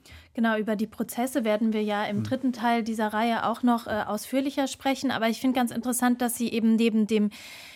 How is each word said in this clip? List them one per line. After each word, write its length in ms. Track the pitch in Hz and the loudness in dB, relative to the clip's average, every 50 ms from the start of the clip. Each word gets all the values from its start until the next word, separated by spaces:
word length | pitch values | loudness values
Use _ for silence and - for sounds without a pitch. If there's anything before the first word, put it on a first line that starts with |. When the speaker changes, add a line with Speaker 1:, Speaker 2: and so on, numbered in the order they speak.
| _ - - - - _ _ | _ -20 -20 -20 -20 _ _
Speaker 1:
Genau, 220 | - 226 226 220 | -2 0 0 0
über 180 | 214 214 226 220 | 0 0 -2 -2
die 100 | 202 220 | -2 -4
Prozesse 580 | 214 - - 233 - - 240 240 262 254 294 220 | -6 -4 -8 -8 -6 -4 -4 -4 -2 -2 -2 0
werden 300 | 220 214 214 226 226 214 | 0 0 2 2 0 0
wir 80 | 214 | 0
ja 220 | 214 208 208 202 214 | 0 0 -2 -2 -2
im 120 | - 208 | -2 -2
Speaker 2:
Hm. 60 | 208 110 | -4 -2
Speaker 1:
dritten 300 | - 262 262 269 254 240 | -2 -4 -2 -2 -2 -2
Teil 300 | 226 220 240 233 233 220 | 0 0 2 2 2 0
dieser 240 | 226 220 220 220 | -2 -2 -2 -2
Reihe 400 | 208 214 214 226 240 226 - - | 0 0 0 0 0 0 0 0
auch 160 | 202 233 - - | -2 -2 2 2
noch, 240 | 240 233 226 - | 2 2 2 0
äh, 160 | - 220 214 - | -2 -4 -2 -2
ausführlicher 640 | - 202 208 - - 247 269 269 285 269 294 269 | -2 -4 -6 -6 -2 -2 -2 0 0 0 -2 -2
sprechen. 420 | 254 - - - 269 269 262 - 262 | -2 -4 -4 -2 -2 -2 0 0 -2
Aber 180 | - 165 220 | 0 2 0
ich 120 | 226 220 - | 0 0 2
find 140 | - 262 254 | 0 2 2
ganz 160 | 262 247 233 | 2 0 0
interessant, 500 | - 233 226 254 240 - 247 247 247 247 | 0 -2 -2 -2 0 2 2 2 2 2
dass 140 | 254 233 240 | 0 -2 0
Sie 160 | - 240 - | -2 -2 0
eben 240 | - 233 220 226 226 | 0 2 4 4 6
neben 320 | 220 233 233 214 220 214 | 6 4 4 4 2 2
dem 240 | 196 226 214 208 208 - - - - - - - - - | 4 4 2 2 2 -2 -6 -16 -18 -18 -18 -18 -20 -20